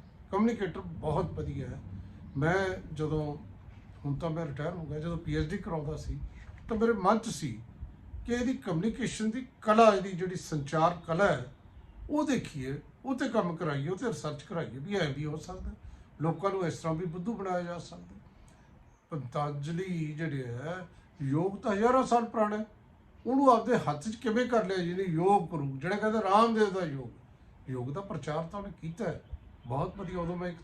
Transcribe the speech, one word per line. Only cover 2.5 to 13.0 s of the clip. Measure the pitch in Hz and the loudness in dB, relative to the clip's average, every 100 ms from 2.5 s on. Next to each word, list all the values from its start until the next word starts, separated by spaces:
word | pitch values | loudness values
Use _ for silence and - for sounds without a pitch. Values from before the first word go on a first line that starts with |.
| 190 190 185 - | 4 2 -2 -6
ਜਦੋਂ, | 151 151 151 151 147 - - - - - - | -4 -2 -2 -2 -6 -12 -18 -18 -18 -20 -8
ਹੁਣ | 139 | -4
ਤਾਂ | 139 170 | -2 -2
ਮੈਂ | 160 160 | -2 -4
ਰਿਟਾਇਰ | 143 156 | -4 -6
ਹੋ | 180 | -6
ਗਿਆ, | 147 151 | -6 -6
ਜਦੋਂ | 165 165 | -4 -4
ਪੀ | 156 156 | -2 -2
ਐਚ | 156 | 0
ਡੀ | 196 | -2
ਕਰਾਉਂਦਾ | 160 160 143 147 | -4 -4 -4 -6
ਸੀ | - 143 - - - - - | -6 -6 -8 -12 -16 -14 -4
ਤਾਂ | 214 | 2
ਮੇਰੇ | 226 | 4
ਮਨ | 214 180 220 | 4 4 4
'ਚ | 214 | 2
ਸੀ | - 143 107 - - - - - - - | -4 -6 -6 -12 -14 -14 -14 -14 -10 -2
ਕਿ | |
ਇਹਦੀ | 240 247 | 0 2
ਕਮਿਊਨੀਕੇਸ਼ਨ | - 208 165 220 214 220 - 220 | 0 -2 0 0 0 -4 -2 -2
ਦੀ | 240 262 - | -2 -8 -2
ਕਲਾ, | - 214 220 | 6 10 10
ਇਹਦੀ | 196 190 | 8 2
ਜਿਹੜੀ | 175 185 180 | -2 -4 -4
ਸੰਚਾਰ | - 156 139 160 165 170 - | -4 -4 -2 4 4 2 0
ਕਲਾ | 165 202 | 4 4
ਹੈ, | 143 127 - - - - - - | 4 -2 -14 -20 -20 -20 -14 -2
ਉਹ | 294 | 0
ਦੇਖੀਏ, | 302 247 - 147 131 143 - - | 2 0 0 -6 -6 -6 -10 -10